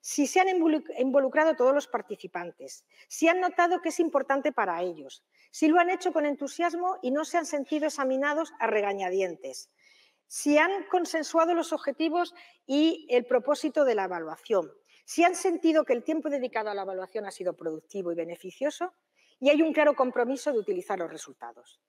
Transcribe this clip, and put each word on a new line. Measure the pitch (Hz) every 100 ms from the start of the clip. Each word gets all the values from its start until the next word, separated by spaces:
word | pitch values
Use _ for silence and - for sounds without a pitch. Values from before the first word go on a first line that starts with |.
Si | - - 277
se | 370
han | 381
involu-, | 370 320 311 - -
involucrado | 262 269 262 294 320 -
todos | 254
los | 285 277
participantes. | 226 - 202 185 175 175 - - - _ _ _
Si | - 320
han | 359
notado | 359 359 349 359
que | 349
es | -
importante | 330 277 - 277 285
para | 254 196 170
ellos. | 180 156 135 - _ _ _
Si | - 311
lo | 339
han | 349
hecho | 370 359
con | 311 294
entusiasmo | 277 277 - 349 339 359 370
y | 254
no | 285 311
se | 349
han | 311
sentido | 294 269 302 302
examinados | 294 262 262 285 294 311 -
a | 226
regañadientes. | 214 202 196 185 190 190 165 135 131 - _ _ _ _ _ _
Si | - 285 294
han | 339 392 311
consensuado | 359 339 330 294 330 330 339
los | 330
objetivos | 311 - - 320 339 349 - - _ -
y | 277 320 330 -
el | 247 240
propósito | 254 269 294 311 311
de | 269 214
la |
evaluación. | 190 180 160 160 - 208 156 - _ _ -
Si | -
han | 349
sentido | 349 381 339 330 311 -
que |
el | 240
tiempo | 240 311 311
dedicado | 285 247 226 214
a | 202
la |
evaluación | 190 185 185 220 202
ha |
sido | - 180
productivo | 165 165 156 _ 202 175
y | 170
beneficioso | 165 170 185 - 277 - 359 _ _ _ _ _
y | 262
hay | 294
un | 320
claro | 302 294 269
compromiso | 254 254 240 269 294
de | 240
utilizar | 202 185 - 196
los | 165
resultados. | 156 - 131 117 117 _ _